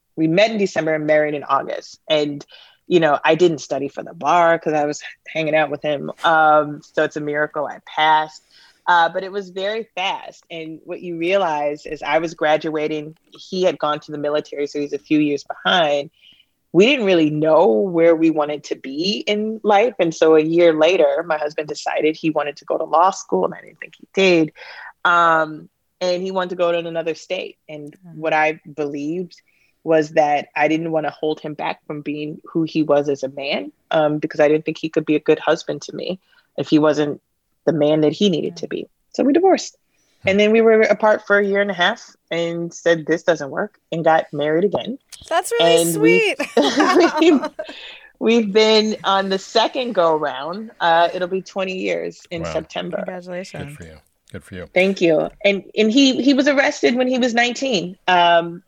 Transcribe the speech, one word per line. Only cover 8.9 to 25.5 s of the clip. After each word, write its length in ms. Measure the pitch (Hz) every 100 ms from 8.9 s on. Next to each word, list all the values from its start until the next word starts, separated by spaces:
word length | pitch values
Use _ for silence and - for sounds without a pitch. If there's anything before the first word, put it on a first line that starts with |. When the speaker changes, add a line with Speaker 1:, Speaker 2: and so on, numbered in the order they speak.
| 175 165
Speaker 1:
but 140 | 185
it 80 | 190
was 180 | 202 190
very 400 | 185 196 220 214 -
fast. 480 | 190 160 - - _
And 280 | 170 160 156
what 180 | - 175
you 160 | 180 170
realize 720 | 165 196 180 151 147 147 -
is 160 | 151
I 160 | - 156
was 160 | 165 165
graduating, 800 | 156 151 160 156 151 156 151 160 _
he 320 | - - 185
had 160 | 185 147
gone 200 | 151 147
to 100 | -
the 60 | 151
military, 480 | 147 151 151 143 143
so 120 | 147
he's 140 | 143
a 60 | 143
few 180 | - 151
years 260 | 147 143
behind. 680 | - - 180 190 156 143 143 _ _ _ _ _ _
We 140 | 165 214
didn't 220 | 285 202
really 240 | 175 156
know 340 | 151 156 156 196
where 500 | 220 202 170 165 160
we 140 | 165
wanted 340 | 151 147 147 -
to 100 | -
be 480 | 135 139 185 226 -
in 340 | 208 214 220
life. 320 | 208 202 240 214
And 160 | 170
so 220 | 160 160 160
a 40 |
year 320 | 156 165 170
later, 520 | 156 156 185 147 143 170
my 140 | 151
husband 280 | 151 147 151
decided 480 | 147 - 156 156 160
he 140 | 160
wanted 280 | 151 147 143
to 80 | -
go 120 | 156
to 60 |
law 260 | 160 151 180
school, 340 | 190 - 185 185
and 100 | 165
I 60 |
didn't 180 | - _
think 160 | - -
he 100 | -
did. 400 | - 190 175 156 - - - - _
Um, 640 | 175 175 170 160 156